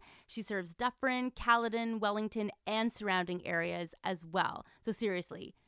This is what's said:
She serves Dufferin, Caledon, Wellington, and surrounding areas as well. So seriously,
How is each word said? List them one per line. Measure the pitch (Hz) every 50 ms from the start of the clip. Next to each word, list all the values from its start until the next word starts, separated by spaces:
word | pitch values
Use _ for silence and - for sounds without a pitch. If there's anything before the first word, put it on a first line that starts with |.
| - - - - - -
She | - 226
serves | 214 - 214 190 180 165 165
Dufferin, | - 240 247 - - - 262 254 254 254 254
Caledon, | - - - 240 233 233 233 226 214 233 226 226 226 220
Wellington, | 214 208 208 214 220 214 - 226 208 202 - - - 185
and | 214 220 226 233
surrounding | - - 208 202 185 185 185 180 180 180 -
areas | - 175 170 165 175 175 175 175 165 - - -
as | 185 185 165 165
well. | 165 160 185 160 - - - - - - -
So | - 226
seriously, | 214 - 233 208 185 180 175 - - - - - - _ _